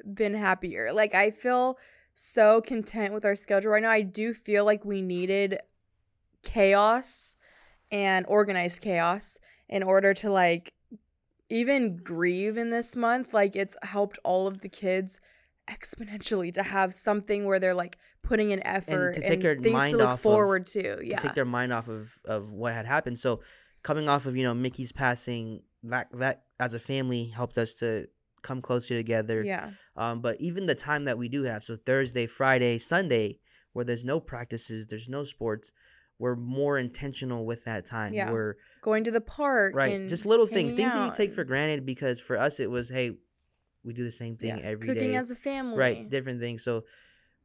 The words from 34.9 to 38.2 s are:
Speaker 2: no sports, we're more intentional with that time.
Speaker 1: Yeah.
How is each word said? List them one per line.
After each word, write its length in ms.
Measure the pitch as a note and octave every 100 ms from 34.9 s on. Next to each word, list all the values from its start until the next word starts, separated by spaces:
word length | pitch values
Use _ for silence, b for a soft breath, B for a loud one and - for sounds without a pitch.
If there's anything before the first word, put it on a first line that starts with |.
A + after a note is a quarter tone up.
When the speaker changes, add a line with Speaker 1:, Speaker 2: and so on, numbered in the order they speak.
| A2 A#2+
Speaker 2:
no 160 | C#3
sports, 480 | C#3 - A2+ G#2+ - b b b b _
we're 180 | B2 A#2+
more 400 | A#2+ C3+ C#3+ C#3
intentional 680 | B2 - C#3 C3 C3 A#2+ A2+
with 180 | A#2
that 220 | A#2+ G#2+ -
time. 260 | A2+ G#2+
Speaker 1:
Yeah. 180 | G#3